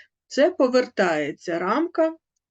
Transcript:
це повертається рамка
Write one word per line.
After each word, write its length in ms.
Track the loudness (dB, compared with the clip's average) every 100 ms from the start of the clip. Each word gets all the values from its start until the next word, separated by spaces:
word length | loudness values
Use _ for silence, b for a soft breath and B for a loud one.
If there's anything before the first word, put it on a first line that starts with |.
| B _ -6
це 240 | 0 0
повертається 1080 | 2 2 2 0 -2 0 0 -4 -8 -8 -6
рамка 580 | -2 -2 -2 0 -2 -2 _ _ _